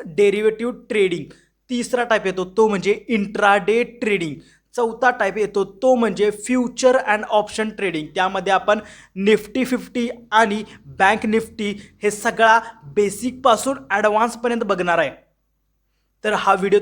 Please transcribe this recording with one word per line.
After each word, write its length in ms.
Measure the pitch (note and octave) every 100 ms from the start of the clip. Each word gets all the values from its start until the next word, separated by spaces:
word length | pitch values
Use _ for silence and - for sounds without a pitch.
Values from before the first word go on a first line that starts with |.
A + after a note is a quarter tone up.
| -
डेरिव्हेटिव्ह 680 | D#3 G3+ G3+ G#3+ A3 A#3+ - -
ट्रेडिंग. 360 | A3 F#3 E3+ C#3 - _ _ -
तिसरा 340 | B3 A3+ B3
टाईप 220 | A#3 A3 F#3+
येतो, 200 | F#3 F#3
तो 200 | A3 A3
म्हणजे 320 | G3 F#3+ A3 -
इंट्राडे 720 | A3 G3+ - G3+ G3+ F#3+ A#3 A#3+ -
ट्रेडिंग. 340 | A3 G3 E3 C#3 - _ _ -
चौथा 340 | A#3 A3 B3+
टाईप 280 | B3 G3 G#3
येतो, 260 | G3+ G3+ F#3+
तो 200 | - B3+ B3+
म्हणजे 340 | A3+ F#3 G#3 G#3
फ्युचर 600 | - B3+ A#3 - B3+ B3+
अँड 260 | - G#3+ G#3
ऑप्शन 380 | G#3+ G#3 - A3
ट्रेडिंग. 380 | G#3+ G3 D#3+ D#3 F#3+
त्यामध्ये 380 | F#3 F#3+ F#3
आपण 260 | F#3 - G#3+ - - - F#3+
निफ्टी 460 | G3 G#3 G#3+ C4 B3+
फिफ्टी 420 | A#3+ - B3 A#3 - -
आणि 320 | G#3+ A3 G#3+ G#3 - C#3 C#3
बँक 260 | F#3+ G#3+ A3
निफ्टी 480 | G#3+ A3 - G#3 G3+ - _
हे 80 | G#3
सगळा 480 | G#3 A#3 A3 A3+ A3+ - - C#3+ G#3
बेसिकपासून 840 | G3+ G3 B3 - C4 A3 C4 C4+ -
ॲडव्हान्सपर्यंत 720 | G3+ G#3+ G#3+ A#3 - A#3+ A#3
बघणार 340 | G#3+ F#3 F3 E3
आहे. 140 | C#3 - _ _ _ _ _ _ _ _ _ _
तर 100 | G#3+
हा 200 | G#3 G3
व्हिडिओ 260 | F#3+ G3 G3+